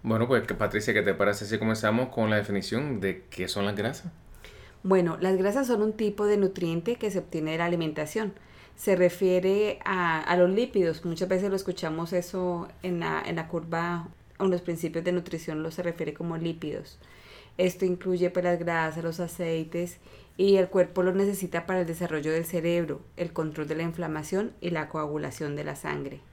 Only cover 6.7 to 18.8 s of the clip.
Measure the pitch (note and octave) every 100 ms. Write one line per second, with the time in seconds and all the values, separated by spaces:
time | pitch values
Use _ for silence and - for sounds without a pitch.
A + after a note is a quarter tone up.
6.7 | E3 E3 A#3+ G#3+ F#3 - E3 D#3 D#3+ E3+
7.7 | F3 D#3+ D3+ D3+ A3 G#3+ - - - -
8.7 | - - F#3 F3+ F3 F#3+ F3+ F#3 G3 G#3
9.7 | - - F#3 E3+ D#3+ - F3+ F3+ G3 B3+
10.7 | G#3 E3+ D#3+ E3+ E3 F#3 F#3 G3 F#3+ F#3+
11.7 | F3 E3 D#3+ E3 F3+ F3 F#3 F3+ F3 E3+
12.7 | - F#3 F3 E3 D#3 - E3 E3 E3+ E3
13.7 | E3 E3+ F3 E3 - - - F#3+ F3 F3
14.7 | E3 E3 D#3+ F3+ F3+ F3 D#3+ E3 D#3 D#3+
15.7 | D#3+ F3 E3 D#3 D3+ E3+ E3 E3 E3 D#3
16.7 | - - - - - - - - - F#3
17.7 | F3 F#3 F3+ F#3 F3+ F3 F3+ F3+ F3 E3+
18.7 | E3+